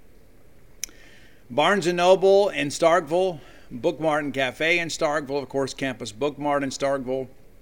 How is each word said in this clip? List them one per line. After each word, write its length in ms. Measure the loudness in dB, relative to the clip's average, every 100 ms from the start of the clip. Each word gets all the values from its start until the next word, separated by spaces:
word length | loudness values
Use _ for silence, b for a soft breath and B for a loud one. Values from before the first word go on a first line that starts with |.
| -20 -20 -20 -20 -20 -20 -20 -16 -16 B B B B B -6
Barnes 380 | 0 2 2 0
and 100 | 2
Noble 520 | 6 6 8 6 4
in 180 | 0 -4
Starkville, 720 | 2 4 4 2 0 0 -4 B B B
Book 300 | -4 -4 -2
Mart 240 | -2 -2
and 100 | -2
Cafe 440 | -4 -4 -2 0 0
in 100 | -2
Starkville, 520 | -2 -2 -2 -4 -6
of 80 | -4
course, 240 | -4 -4
Campus 380 | -4 -8 -6 -12
Book 260 | -4 -4 -4
Mart 260 | -2 -2
in 60 | -2
Starkville, 580 | -4 -2 -2 -4 -6 -6 -14 -20 -20